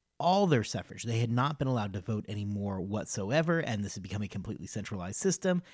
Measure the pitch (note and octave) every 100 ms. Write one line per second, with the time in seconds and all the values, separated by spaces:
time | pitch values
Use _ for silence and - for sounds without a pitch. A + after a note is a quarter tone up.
0 | _ - E3 G3 G3 B2+ G2+ G2 - -
1 | A#2 A2+ A#2 A#2+ C#3 D3 C3+ B2 G2+ F#2+
2 | G2+ G#2+ - G#2 G2+ G#2 G2+ F#2+ F#2 G#2+
3 | - - G2 D3+ E3 E3 - G#2+ G2 G#2
4 | F#2 G#2 G#2 G2+ G2+ - F#2 G#2+ F#2+ G2
5 | F2+ - F#3+ F3 F#3 F3+ -